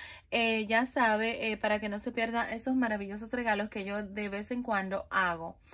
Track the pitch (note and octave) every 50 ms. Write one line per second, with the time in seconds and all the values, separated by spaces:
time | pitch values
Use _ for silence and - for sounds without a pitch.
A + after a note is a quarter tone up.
0 | - - - - - - - A#3 A3+ A3+ A3 A3 G#3+ G3+ A3 A3+ C4 B3+ - C#4
1 | A#3+ A3 G#3+ G#3+ A3 A3+ A#3 - A3+ A3 G#3+ G#3 - G#3 G#3+ G#3 A3 G#3 G3+ G#3+
2 | - B3 A#3 A#3 A3+ A3+ A#3 A#3 A3+ - A3+ A3+ - C4 C4 C4 B3 A3 G#3+ G3+
3 | G3+ G3 G3+ G#3 A3+ - B3+ B3 A#3+ A3+ G#3 G3+ G#3+ G#3+ - G#3 F#3+ G3+ G3+ G#3
4 | G#3 F#3+ G3 G#3+ G#3 G3+ G3 G#3 G#3 - B3 B3 B3 A#3 G#3+ G3 G3 F#3 F#3+ -
5 | - - - F#3+ F#3 F3 E3+ E3 E3 F3 - - _ -